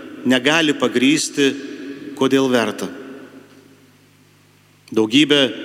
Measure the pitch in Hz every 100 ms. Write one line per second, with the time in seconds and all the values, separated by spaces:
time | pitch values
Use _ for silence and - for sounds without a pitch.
0 | - - 127 127 131 160 156 135 123 120
1 | 131 147 - - 139 - - - - -
2 | - - 135 135 135 123 107 101 92 -
3 | - - - - - - - - _ _
4 | _ _ _ _ _ _ _ _ - 110
5 | 110 131 147 147 127 -